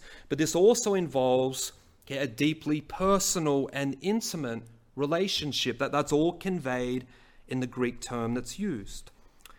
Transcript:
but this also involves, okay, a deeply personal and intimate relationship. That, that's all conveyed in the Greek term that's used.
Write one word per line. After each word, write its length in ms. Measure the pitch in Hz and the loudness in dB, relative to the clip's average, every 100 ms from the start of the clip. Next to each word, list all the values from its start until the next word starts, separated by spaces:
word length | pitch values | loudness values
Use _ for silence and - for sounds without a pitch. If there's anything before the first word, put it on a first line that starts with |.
| - - - | -12 -20 -6
but 80 | 143 | 0
this 160 | 156 | 2
also 400 | 170 202 240 208 | 6 6 6 4
involves, 800 | 196 165 131 127 127 131 131 - - - _ - | 0 0 2 4 4 2 -2 -8 -10 -20 _ -10
okay, 100 | 135 | -4
a 80 | 139 | -4
deeply 540 | 113 147 156 147 151 | 0 0 0 -2 -4
personal 880 | - - 190 196 - 180 151 139 135 | -4 -2 2 4 2 0 2 2 2
and 220 | 135 139 135 | -2 -4 -2
intimate 600 | 185 220 - 165 127 113 - - _ - | 0 0 0 -6 -6 -6 -10 -20 _ -4
relationship. 840 | 143 165 190 - 151 - 123 120 | 0 0 0 -2 -2 -2 -2 0
That, 140 | 135 | 0
that's 200 | 143 143 | 0 2
all 200 | 147 165 | 4 2
conveyed 760 | 170 196 180 131 127 123 127 - - - - - | 0 -4 -4 -2 -2 -2 -4 -6 -20 -20 -20 -6
in 140 | 127 | -4
the 60 | 127 | -4
Greek 340 | 127 123 123 | -2 -2 -2
term 340 | - 120 113 | -8 -4 -2
that's 240 | 120 120 - | -2 -4 -6
used. 540 | 202 120 95 - - _ - - - | -4 -4 -8 -14 -16 _ -20 -20 -20